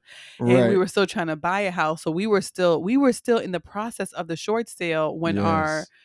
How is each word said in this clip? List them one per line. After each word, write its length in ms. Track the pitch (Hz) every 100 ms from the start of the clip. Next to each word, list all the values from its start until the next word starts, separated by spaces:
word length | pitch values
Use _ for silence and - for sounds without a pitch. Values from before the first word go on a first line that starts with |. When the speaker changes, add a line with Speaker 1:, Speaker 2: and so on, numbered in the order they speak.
| _ - - -
Speaker 1:
and 280 | 120 127 120
we 80 | 190
Speaker 2:
Right. 20 |
Speaker 1:
were 100 | 185
still 180 | - 190
trying 200 | 214 165
to 80 | 156
buy 260 | 170 196
a 100 | 196
house. 320 | 175 156 160
So 80 | 165
we 160 | 160 220
were 140 | 202
still, 400 | - - 175 160
we 140 | 185 262
were 160 | 277
still 240 | 220 - 226
in 140 | 185
the 80 | 175
process 520 | - 202 226 - 190
of 140 | - 170
the 80 | 160
short 340 | - 226 233
sale 480 | - 175 160 156 -
when 200 | 165 196
our, 400 | 165 160 156 156
Speaker 2:
Yes. 80 | - _